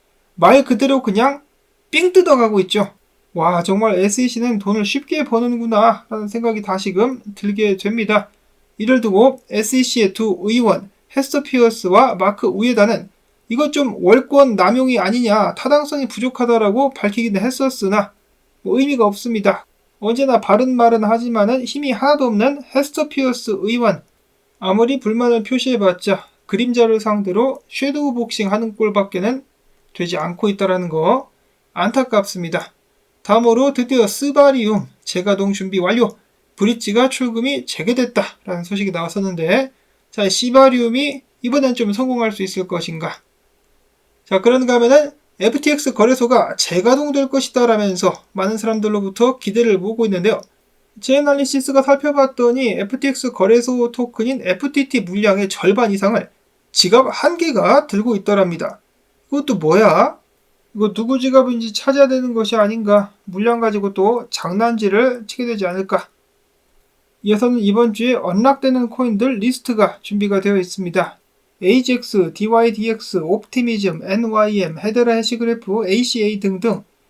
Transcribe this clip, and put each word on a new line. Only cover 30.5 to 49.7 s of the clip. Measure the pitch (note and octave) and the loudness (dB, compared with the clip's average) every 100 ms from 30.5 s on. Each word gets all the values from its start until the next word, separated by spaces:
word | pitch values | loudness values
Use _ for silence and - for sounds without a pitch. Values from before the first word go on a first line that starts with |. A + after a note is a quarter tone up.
| G3+ F#3+ F#3 F3 | -2 -2 -2 -2
거 | D#3+ E3 C4 - _ _ _ _ | -2 2 0 -2 _ _ _ _
안타깝습니다. | - F3 C4+ B3+ G#3+ G3 F#3 E3+ F3+ - _ _ _ _ _ | -4 -2 0 0 0 -2 -8 -6 -6 -8 _ _ _ _ _
다음으로 | - A3 A#3 A3+ C#4 | 0 2 4 4 2
드디어 | C#4 B3 C4 G#3 | 0 0 2 2
스바리움 | - C#4+ C#4+ C#4 C4+ G#3+ G#3 C3 _ | 0 -2 6 6 4 0 -2 -4 _
재가동 | - F3+ G3 G3 G3 | -8 -6 -2 0 0
준비 | G3 F#3+ F#3+ | -4 -4 -2
완료, | F3+ A#3 G#3+ - _ _ _ - | 0 2 0 -2 _ _ _ -2
브릿지가 | G3+ A#3 - G#3 C4 | -2 0 -2 0 0
출금이 | - B3+ A3+ B3+ C#4+ - | 0 -4 -2 -4 -4 -8
재개됐다라는 | - E3 B3 A#3+ A3+ G3 - - F3 | -8 -4 -2 0 -2 -4 -10 -10 -10
소식이 | F3 G3+ G3 | -6 -4 -4
나왔었는데, | E3+ E3+ G3+ G3 F3 D#3+ A3+ C4+ _ _ _ _ | -4 -6 -6 -6 -4 0 0 0 _ _ _ _
자, | - G3 | -4 -2
시바리움이 | - B3 C4 C4+ B3 A#3 A#3+ C#4+ C4+ _ _ | -2 2 6 6 6 0 -2 -4 -6 _ _
이번엔 | A#3+ C#4 C4 B3 | -2 0 0 0
좀 | G#3+ | -2
성공할 | G3+ B3+ B3 A3 | -2 -2 -2 -2
수 | G3+ | -4
있을 | F#3+ F#3+ F3+ | -8 -6 -6
것인가? | F3 E3+ D#3+ D#3 - _ _ _ _ _ _ _ _ _ _ _ | -6 -8 -10 -10 -12 _ _ _ _ _ _ _ _ _ _ _
자, | F#3+ | 2
그런가 | F#3+ B3+ B3+ A#3+ | 4 2 2 2
하면은 | A#3 C#4 D4 - _ _ | 6 4 4 -6 _ _
"에프티엑스 | G3+ C#4+ D4 D4 C#4 | -2 0 0 0 -2
거래소가 | - A3 B3+ A#3 B3 E3+ - | 0 2 2 2 2 0 -4
재가동될 | - F3 G#3+ C4+ D4 C#4 C4+ | -4 0 2 2 0 -2 0
것이다"라면서 | C4+ C4 B3+ A#3+ A3 G3+ F3+ F#3 - _ | -2 -2 0 2 2 0 -2 -2 -4 _
많은 | F#3+ F#3+ A3 | -6 -4 -4
사람들로부터 | A3 A3 G#3+ G#3 G3 F#3+ A#3+ B3+ | -4 -2 -2 -2 -6 0 0 0
기대를 | - G#3+ A#3 | -4 0 2